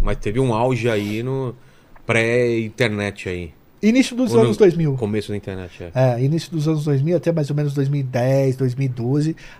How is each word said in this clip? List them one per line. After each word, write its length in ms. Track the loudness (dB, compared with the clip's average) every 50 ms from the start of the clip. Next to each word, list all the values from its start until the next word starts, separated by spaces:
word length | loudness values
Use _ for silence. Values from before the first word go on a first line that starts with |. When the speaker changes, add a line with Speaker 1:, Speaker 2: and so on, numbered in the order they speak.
| 2
Speaker 1:
Mas 140 | 2 2 0
teve 200 | -2 -2 0 0
um 160 | 0 2 2
auge 340 | 2 2 0 0 0 0 0
aí 340 | 0 0 -2 -2 -4 -4 -4
no 320 | -4 -4 -6 -6 -8 -8 -12 -16 -20 -20 -20 -20 _ -20 -10 -4
pré-internet 1200 | -2 0 2 2 2 2 2 2 2 0 0 -2 -4 -2 -2 -2 0 0 -2 -4 -4 -6 -8 -8 -8
aí. 240 | -6 -6 -8 -10 -14 -18 -20 _ -8 -2 0
Speaker 2:
Início 340 | 2 4 4 2 2 0
dos 140 | -2 0 2 4
Speaker 1:
Ou 60 | 4
no 60 | 4
Speaker 2:
anos 120 | 4 4
dois 180 | 6 6 4 6
mil. 200 | 4 2 0 0
Speaker 1:
começo 340 | -2 -2 -2 -2 -2 -4 -4
da 60 | -6
internet, 480 | -8 -6 -8 -10 -10 -10 -12 -14 -14 -14
é. 60 | -6 0
Speaker 2:
É, 280 | 2 2 2 2 0 0
início 280 | 0 0 -2 -4 -4
dos 160 | -4 -2 0
anos 180 | 0 0 0 0
dois 180 | 0 0 0 2
mil 140 | 2 0
até 140 | 0 0 0
mais 200 | 0 0 0 -2
ou 40 | -2
menos 180 | -2 -2 -2 -2
dois 140 | -2 -2 0
mil 100 | 0 -2
e 40 | -2
dez, 520 | -2 -2 0 0 2 2 2 2 2 0
dois 180 | 0 -2 -2 -2
mil 120 | -2 -2
e 20 | -4
doze. 480 | -2 -4 -2 -2 0 0 0 -2 -4 -6 -12 -20 -20